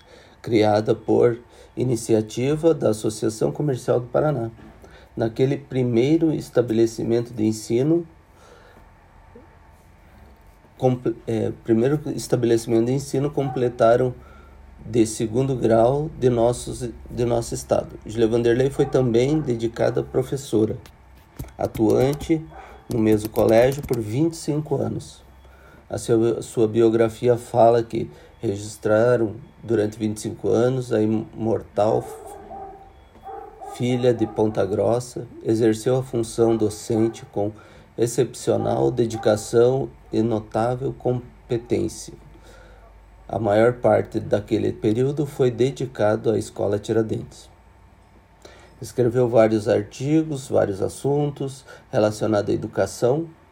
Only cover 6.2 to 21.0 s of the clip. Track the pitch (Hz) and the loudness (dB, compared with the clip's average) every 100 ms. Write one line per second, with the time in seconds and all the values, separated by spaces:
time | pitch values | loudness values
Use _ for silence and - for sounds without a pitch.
6.2 | 160 147 - 127 113 110 113 117 110 117 | 2 -2 -2 0 2 2 2 0 -2 -2
7.2 | 117 - 110 110 - 117 143 170 170 - | -2 -2 -2 -2 -2 0 2 0 -2 -16
8.2 | _ - - - - - - _ _ - | _ -20 -20 -20 -20 -20 -20 _ _ -20
9.2 | - 240 - - - - - - - - | -20 -20 -20 -20 -20 -20 -20 -20 -20 -20
10.2 | - - - - - - 131 127 120 - | -20 -20 -20 -20 -20 0 0 2 -2 -6
11.2 | - 110 107 - - 113 127 151 151 - | -4 -2 -2 -4 0 2 2 0 -4 -8
12.2 | - 127 117 117 120 113 120 135 139 135 | -2 0 2 2 2 0 2 -2 -2 -2
13.2 | 147 147 139 131 120 120 113 120 127 123 | -2 -2 -4 -2 -2 4 4 4 2 -4
14.2 | - - - - - - - 113 110 - | -16 -20 -20 -20 -20 -18 -2 2 2 0
15.2 | 113 117 135 127 110 113 117 143 156 - | -2 0 0 0 4 4 4 2 -4 -2
16.2 | 127 117 117 123 - 117 120 - - 117 | 0 2 2 0 -6 -10 -10 -10 -10 -4
17.2 | 120 120 120 131 - - - - 110 110 | 0 0 -2 -6 -2 -2 -2 -10 -8 0
18.2 | 110 120 117 117 135 - 139 135 127 113 | 2 4 2 2 2 0 0 2 2 2
19.2 | 131 156 131 117 117 117 120 123 - 135 | 2 0 -2 -4 -4 0 0 0 -2 -2
20.2 | 131 139 - 107 107 - - - | -2 -6 -2 0 0 -2 -12 -20